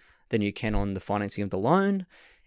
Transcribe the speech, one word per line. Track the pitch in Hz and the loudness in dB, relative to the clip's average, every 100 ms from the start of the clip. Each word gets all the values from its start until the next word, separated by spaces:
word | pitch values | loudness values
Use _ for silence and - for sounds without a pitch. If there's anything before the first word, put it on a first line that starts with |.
| _ _ - | _ _ -4
than | 113 | 0
you | 101 | 0
can | - 110 | 0 0
on | 104 101 | 0 0
the | 95 | -4
financing | - 101 101 - | -2 -2 -2 -4
of | 98 | -4
the | 95 | 0
loan? | 113 185 196 196 180 - - _ | 2 4 4 0 -6 -18 -20 _